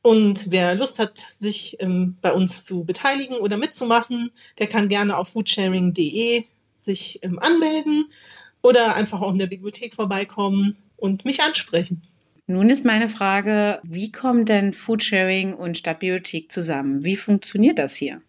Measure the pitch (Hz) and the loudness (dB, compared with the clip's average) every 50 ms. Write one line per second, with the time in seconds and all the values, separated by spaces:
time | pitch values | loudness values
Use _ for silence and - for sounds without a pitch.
0 | _ 240 220 220 214 208 196 196 - 185 170 185 180 175 180 196 269 262 - - | _ 6 6 6 6 4 2 0 -2 0 0 2 2 2 2 0 -2 -2 0 -2
1 | 220 208 _ - - - - - 202 208 202 - - - - - 190 185 180 180 | -2 -2 _ -10 -12 -12 -12 -6 -6 -4 -4 -6 -10 -12 -10 -6 -4 -2 0 0
2 | 180 180 180 _ - 185 143 185 185 180 - - - - 190 180 170 165 180 - | 0 -2 -2 _ -2 0 2 2 2 2 2 0 0 -2 -4 -6 -4 -6 -6 -2
3 | - 269 269 277 277 254 254 247 202 202 208 208 254 330 - - 254 233 233 233 | 0 0 0 0 -4 -6 -6 -4 -2 -2 -2 -2 -2 -2 -2 -4 0 2 2 2
4 | 226 - 247 240 233 240 _ _ - - _ - 214 208 - 226 208 202 202 202 | 2 0 -6 -6 -6 -8 _ _ -20 -20 _ -4 -4 -2 0 0 2 2 2 0
5 | 208 202 196 151 185 - - 220 208 - - - 196 185 185 185 180 180 165 180 | 0 0 0 -2 -4 -4 -6 -6 -2 -2 -2 0 0 0 2 2 2 0 2 0
6 | 165 147 151 208 233 233 233 240 226 _ _ _ _ _ _ _ - - 196 185 | -2 -2 0 -2 0 0 0 0 -2 _ _ _ _ _ _ _ -6 -6 -6 -6
7 | - - - - - 185 175 - - 302 339 330 320 311 311 311 294 302 302 302 | -6 -12 -14 -10 -6 -6 -6 0 2 2 2 4 2 2 0 -2 -2 0 0 0
8 | 311 - _ - - - - - - - _ _ - 247 254 247 233 226 - - | -2 -2 _ -20 -20 -20 -20 -20 -20 -20 _ _ 4 6 6 6 4 4 2 0
9 | 214 208 - 190 202 196 185 196 196 180 196 190 185 208 202 - 247 233 - - | -2 -2 -4 -6 -4 -2 0 0 -2 -2 -6 -10 -12 -12 -12 -10 -14 -14 -8 -6
10 | 214 190 202 196 202 202 - - 202 196 196 196 196 202 208 _ _ _ _ - | -4 -4 -2 -4 -6 -6 -4 -4 -2 0 2 2 2 0 0 _ _ _ _ -4
11 | - 196 196 190 - 254 277 - 311 311 311 - - - - 170 170 - 180 165 | -2 -2 -2 -2 -2 -2 0 2 2 2 0 -2 -6 -2 -2 -2 0 -2 -6 -8
12 | - _ _ _ _ _ _ _ _ - 185 185 202 226 262 277 269 247 220 214 | -8 _ _ _ _ _ _ _ _ -4 0 4 6 4 4 4 2 2 2 2
13 | 226 220 220 - 202 196 196 196 196 208 214 208 208 208 202 - - 170 165 180 | 0 -2 -2 -2 0 2 2 2 0 2 2 2 2 2 0 -4 -8 -12 -8 -8
14 | 202 220 - - - 262 247 240 226 214 220 202 196 202 196 - - - 226 220 | -8 -8 -10 -4 -2 2 2 2 4 4 4 4 4 0 -2 -4 -4 -2 -2 -2
15 | - - 208 190 185 185 190 190 190 190 185 - 180 175 170 165 - 175 165 165 | 0 0 2 2 2 2 0 0 -2 -4 -6 -6 -6 -6 -6 -4 -4 -6 -6 -4
16 | - 185 185 185 185 - - 196 165 _ - 185 170 160 156 139 139 139 139 139 | -4 -4 -4 -4 -4 -6 -8 -8 -10 _ -8 -6 -4 -4 -4 -2 -2 -2 -2 -2
17 | 143 175 196 196 - - 208 196 - - - 202 214 285 320 - 143 - - - | 0 -2 -2 -2 2 2 2 2 2 -2 0 4 4 4 4 2 -2 -4 -4 -6
18 | 147 135 135 - _ | -8 -8 -8 -10 _